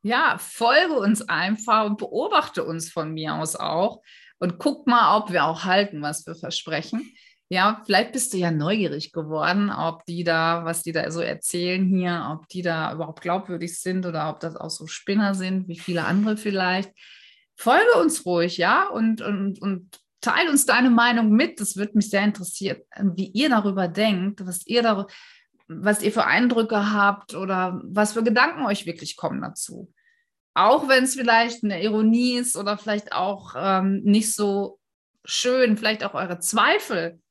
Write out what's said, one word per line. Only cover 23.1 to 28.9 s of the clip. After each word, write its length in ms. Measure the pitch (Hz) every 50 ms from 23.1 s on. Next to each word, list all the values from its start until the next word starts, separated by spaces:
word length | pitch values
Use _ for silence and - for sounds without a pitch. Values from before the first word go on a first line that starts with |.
| 170
wie 120 | 170 190
ihr 220 | - 185 208 285 302
darüber 380 | 247 220 202 202 190 196 185
denkt, 580 | 175 160 196 214 220 202 180 185 202 202 - 190
was 200 | 185 175 - -
ihr 160 | - 220 240
da, 240 | 233 233 214 190 202 - - - - - - _ _ _ _ _ _
was 340 | _ 160 156 - 208 214 208
ihr 100 | - 214
für 140 | 208 220 -
Eindrücke 680 | - 139 190 247 247 240 226 226 220 226 208 202 208
habt 440 | 208 208 202 202 196 202 - - -
oder 440 | 160 190 190 190 185 185 185 180 - -
was 300 | - 185 208 208 208 214
für 100 | 226 226
Gedanken 420 | 240 214 247 254 311 330 302 277
euch 200 | 208 208 196 -
wirklich 300 | 165